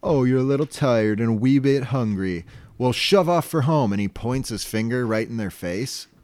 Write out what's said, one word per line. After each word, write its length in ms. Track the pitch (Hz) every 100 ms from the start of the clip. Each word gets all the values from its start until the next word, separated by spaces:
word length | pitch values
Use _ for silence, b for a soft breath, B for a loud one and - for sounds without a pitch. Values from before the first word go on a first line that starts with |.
Oh, 220 | 202 156
you're 160 | 127 131
a 40 |
little 220 | 131 139 143
tired 540 | - 143 120 107 104
and 100 | 113
a 40 |
wee 260 | 113 120 139
bit 260 | 135 139 131
hungry. 600 | 135 117 101 95 87 85 B B -
Well, 160 | 123
shove 340 | 120 - 202 170
off 180 | 175 156
for 160 | 165
home. 300 | 135 156 127
And 80 | 101
he 80 | 101
points 420 | - 113 127 135
his 140 | 107
finger 420 | - 113 113 123 123
right 220 | 110 113
in 100 | 113
their 140 | 104
face. 560 | - 90 92 131 - - _